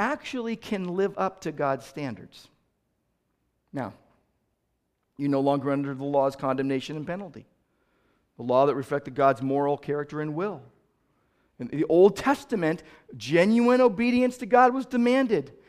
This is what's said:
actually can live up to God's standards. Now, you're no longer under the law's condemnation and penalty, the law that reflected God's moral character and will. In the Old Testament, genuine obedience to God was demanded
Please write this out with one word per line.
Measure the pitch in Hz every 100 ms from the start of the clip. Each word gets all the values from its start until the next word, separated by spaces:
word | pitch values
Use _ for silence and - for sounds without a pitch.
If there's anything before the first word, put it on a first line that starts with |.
actually | 220 294 - 254 226 226
can | - 202 180 175
live | 196 196
up | 190 -
to | 170
God's | 151 143 135 131
standards. | - 143 98 - - - _ _ _ _ _ _ _ _ _ _ _ _
Now, | 143 110 - _ _ _ _ _ _ _ _ _ _ _ -
you're | 143
no | 139
longer | 139 139 143
under | 139 139
the | 135
law's | 139 143 135
condemnation | 135 139 131 135 135 - 156
and | 151
penalty, | 180 196 120 - _ _ _ _ _ _ _ _ _
the |
law | 120 123 143
that |
reflected | 135 131 143 135
God's | 127 139 127
moral | 135 139 143 143
character | - 147 147 147
and | 151
will. | 151 202 160 123 _ _ _ _ _ _ _ _ _
In | 123
the | 139
Old | 160 165 196 202
Testament, | - 277 - 220 160 170 - - _ 135
genuine | 110 165 190 233 240 254
obedience | 254 196 240 247 254 247
to | 226
God | 247 254
was | 262
demanded | 254 247 240 254 262 190 131 -